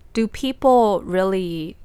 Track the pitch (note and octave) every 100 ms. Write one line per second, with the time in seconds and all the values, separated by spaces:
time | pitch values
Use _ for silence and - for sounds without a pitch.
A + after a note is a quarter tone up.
0 | - A3+ A3 - C4+ C4 C4+ B3 G#3+ F#3
1 | - F3+ F#3+ F#3+ F3+ E3 D#3+ -